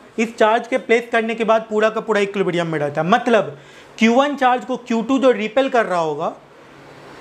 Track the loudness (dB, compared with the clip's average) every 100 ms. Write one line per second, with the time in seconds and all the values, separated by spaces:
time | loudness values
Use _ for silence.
0 | -12 -6 -4 2 2 2 -2 -4 0 0
1 | 0 -2 -2 -2 0 0 0 0 0 0
2 | -2 0 0 -2 -2 -2 -2 -2 -4 -2
3 | 0 2 2 2 0 -8 -20 -20 -14 0
4 | 2 4 2 2 0 0 -4 -8 -4 -4
5 | 0 2 2 2 0 -2 0 0 0 -2
6 | -2 -4 -6 -8 -20 -20 -20 -20 -20 -20
7 | -20 -12